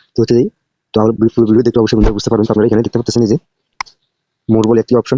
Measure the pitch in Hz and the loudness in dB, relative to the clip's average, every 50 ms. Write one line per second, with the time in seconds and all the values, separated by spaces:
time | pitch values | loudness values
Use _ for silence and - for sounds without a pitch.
0 | _ _ - 120 113 - 120 120 147 220 _ _ _ _ _ _ _ _ - 110 | _ _ -4 -4 0 2 2 0 0 -2 _ _ _ _ _ _ _ _ -2 0
1 | 107 113 113 104 110 113 - 117 113 107 110 117 120 120 - 120 110 104 - 110 | 0 0 0 0 -2 -2 0 0 0 2 2 2 0 0 0 0 0 0 0 0
2 | 104 110 104 104 - - 117 104 107 - 107 104 104 120 107 110 117 - - 117 | 0 0 0 -2 -4 -2 -2 -2 0 0 0 0 0 0 0 0 -2 -2 -4 -6
3 | 120 - - 120 117 101 120 165 _ _ _ _ _ _ _ - - - _ _ | -6 -4 -2 -2 0 0 -2 -4 _ _ _ _ _ _ _ -20 -20 -20 _ _
4 | _ _ _ _ _ _ _ _ - - 110 110 110 110 117 110 107 - 123 117 | _ _ _ _ _ _ _ _ -4 0 0 2 2 2 0 0 0 0 -2 -2
5 | - - 131 | 0 0 -2